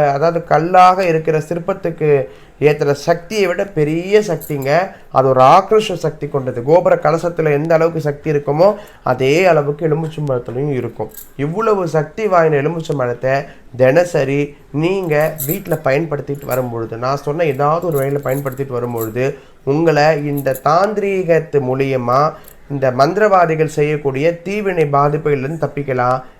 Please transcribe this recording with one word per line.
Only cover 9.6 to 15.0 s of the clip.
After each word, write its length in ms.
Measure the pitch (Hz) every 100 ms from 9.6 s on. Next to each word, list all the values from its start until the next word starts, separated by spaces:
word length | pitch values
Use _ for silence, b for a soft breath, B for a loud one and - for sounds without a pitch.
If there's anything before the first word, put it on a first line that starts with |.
| 143 147 160
எலுமிச்சம்பழத்துலயும் 840 | 151 156 160 147 123 123 123 147
இருக்கும். 400 | 127 117 - 110 - -
இவ்வளவு 520 | - 147 185 220 202 165
சக்தி 400 | 156 147 - 208
வாய்ந்த 340 | 175 160 147
எலுமிச்சம்பழத்தை 840 | 147 170 156 143 123 120 131 139 156 B B 120
தினசரி 800 | 127 160 175 156 135 143 143 B B
நீங்க 640 | 143 165 196